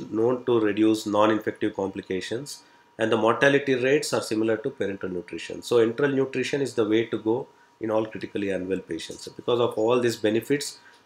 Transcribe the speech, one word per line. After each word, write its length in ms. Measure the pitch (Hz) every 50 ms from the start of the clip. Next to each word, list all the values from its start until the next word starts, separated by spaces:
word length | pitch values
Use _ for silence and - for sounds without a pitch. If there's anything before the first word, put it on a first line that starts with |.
| - -
known 340 | 104 107 113 120 127 123 123
to 140 | 123 120 117
reduce 480 | 107 104 101 104 110 110 110 107 -
non-infective 680 | 104 101 104 107 110 110 107 - 110 104 - - 104 -
complications. 840 | - 98 95 - 98 92 - 95 92 - - 110 120 147 - - - - _ _ _ _ _ _
And 140 | - 113 110
the 60 | 117
mortality 580 | 110 107 113 117 - 143 143 139 139 139 135 131
rates 380 | 120 123 131 139 151 147 - 135
are 80 | 113
similar 360 | - - 113 107 110 110 110
to 120 | 107 - 139
parenteral 420 | - - 104 98 98 98 - 95
nutrition. 500 | 92 87 85 - - 107 - - 85 85
So 240 | - - 123 120 113
enteral 280 | 113 117 - 143 143 135
nutrition 480 | 131 131 131 - 131 127 - - 143
is 140 | 135 120 -
the 120 | 123 110
way 180 | 104 107 113 113
to 120 | - -
go 300 | 107 101 110 117 123 151 - - _ _ _ _ -
in 100 | 110 110
all 140 | 107 110 110
critically 460 | 110 - 95 101 101 - 104 101 98
unwell 280 | 95 92 90 92 95 90
patients 480 | - - 82 80 - - - - -
because 320 | - - - - - 123 117
of 180 | 120 117 -
all 220 | 107 110 113 123 123
these 160 | 120 120 113
benefits 640 | - - 107 107 110 - - 143 147 - - - - - - - - _